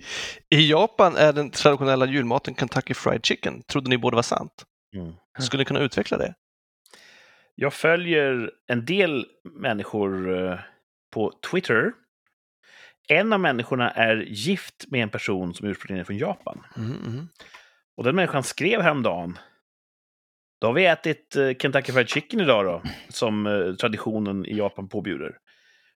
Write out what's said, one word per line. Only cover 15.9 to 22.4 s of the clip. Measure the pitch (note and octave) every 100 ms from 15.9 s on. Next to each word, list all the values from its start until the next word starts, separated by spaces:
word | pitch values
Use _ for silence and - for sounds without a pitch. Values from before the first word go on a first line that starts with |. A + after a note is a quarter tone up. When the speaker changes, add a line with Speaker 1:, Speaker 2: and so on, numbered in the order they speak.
| F#2+
Speaker 2:
är | -
från | G2+
Japan. | E3 F#3+ - - - -
Speaker 1:
Mm, | A2 - -
mm. | A#2+ E3 - - - - _ _ -
Speaker 2:
Och |
den | A#2+ F3
människan | E3+ D3
skrev | B2 - D#3+ A3+
häromdagen: | E3+ C#3+ A2 F2 F2 F2 - _ _ _ _ _ _ _ _ _ _ _
"Då | A2
har |
vi | C#3 F#3
ätit, | D#3+ E3 D3 _ -
eh, | C3+ B2+
Kentucky | C#3+ C#3 C3
Fried | B2+ A2+
Chicken | - -
idag | A3+